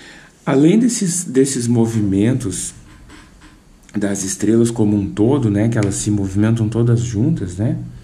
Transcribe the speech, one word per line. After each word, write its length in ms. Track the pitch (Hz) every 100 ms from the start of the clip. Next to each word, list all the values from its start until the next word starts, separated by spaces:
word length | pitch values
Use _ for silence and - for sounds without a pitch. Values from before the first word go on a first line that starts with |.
| - - - _
além 360 | - 135 160 214
desses, 420 | 247 - 185 -
desses 460 | - 131 135 127 117
movimentos 1080 | 120 113 113 101 95 110 123 98 87 - - - - - - - - - - _ - - 104
das 280 | 101 98
estrelas 480 | 95 - 104 113 117
como 240 | 120 104 104
um 120 | 92
todo, 440 | 92 110 147 110
né? 160 | 101 113
Que 100 | 117
elas 160 | 101
se 160 | - 107
movimentam 580 | 104 95 98 110 117 107
todas 300 | 117 117 113
juntas, 600 | - 98 147 165 95 98
né? 200 | 117 165 - -